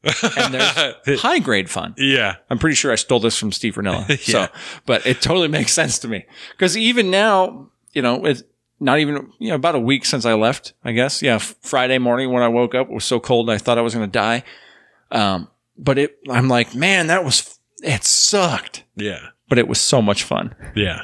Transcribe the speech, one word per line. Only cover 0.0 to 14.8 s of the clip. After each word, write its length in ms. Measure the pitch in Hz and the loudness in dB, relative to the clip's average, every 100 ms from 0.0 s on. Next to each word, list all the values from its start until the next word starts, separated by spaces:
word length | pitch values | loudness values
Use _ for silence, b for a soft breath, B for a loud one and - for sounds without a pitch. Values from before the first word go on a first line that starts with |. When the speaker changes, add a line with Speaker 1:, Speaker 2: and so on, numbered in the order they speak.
Speaker 1:
and 500 | 127 - - - 233 | -2 0 -2 0 -2
Speaker 2:
<laughs> 500 | 131 202 160 143 - - | 2 0 2 -2 -4 -2
Speaker 1:
there's 160 | 139 | 0
high-grade 480 | 247 339 143 104 90 | 2 0 2 0 0
fun. 240 | 95 87 - | -6 -8 -2
Speaker 2:
Yeah. 400 | 135 135 104 95 _ | 0 2 0 -4 _
Speaker 1:
I'm 80 | 123 | 0
pretty 180 | 160 139 | 2 2
sure 160 | 143 | 2
I 40 | 110 | 0
stole 240 | - 123 | 2 2
this 180 | 113 - | 2 0
from 140 | 107 | -4
Steve 220 | - 113 104 | -4 -4 -4
Rinella. 300 | 104 90 98 | -2 -2 -2
Speaker 2:
<laughs> 200 | 143 - | -2 0
Yeah. 180 | 113 92 | 0 0
Speaker 1:
So, 0 | B B B | B B B
but 220 | - 117 120 | -2 0 2
it 160 | 127 | 0
totally 260 | - 180 160 | 0 0 0
makes 240 | 151 110 | 0 0
sense 260 | - 151 117 | 0 0 -2
to 80 | 120 | -6
me. 180 | 101 - B B - | -8 -10 B B -2
'Cause 180 | 185 208 | 0 2
even 340 | 226 247 196 | 2 2 2
now, 600 | 190 220 190 185 - 135 _ _ | 2 4 4 2 -4 -20 _ _
you 100 | 147 | -2
know, 240 | 123 123 165 | 0 0 0
it's 160 | 131 - _ _ _ | -2 -6 _ _ _
not 180 | 139 143 | 0 2
even, 340 | 147 143 127 _ | 0 -4 -8 _
you 100 | 220 | -4
know, 60 | |
about 200 | 156 160 147 | 0 0 0
a 40 | |
week 240 | 117 135 | 0 0
since 220 | - 139 117 | 0 -2 2
I 80 | |
left, 400 | 110 113 135 - _ | 2 2 0 -10 _
I 80 | 123 | -4
guess. 300 | 113 135 - | -2 0 0
Yeah, 140 | 139 110 | 0 0
f-, 180 | - - | -2 -12
Friday 340 | - 135 127 131 | -4 0 2 2
morning 340 | 123 120 131 | 2 0 0
when 100 | 123 | 2
I 60 | 120 | 2
woke 260 | 117 123 | 2 0
up, 140 | 127 131 | 0 -4
it 40 | |
was 120 | 117 | -6
so 140 | - 120 | -2 -2
cold 300 | - 123 117 | 2 0 2
I 80 | 104 | -2
thought 220 | - 117 | 0 0
I 40 | |
was 120 | 117 | 0
gonna 120 | 113 104 | -2 -2
die. 340 | 110 104 120 B B B B | 0 0 -2 B B B B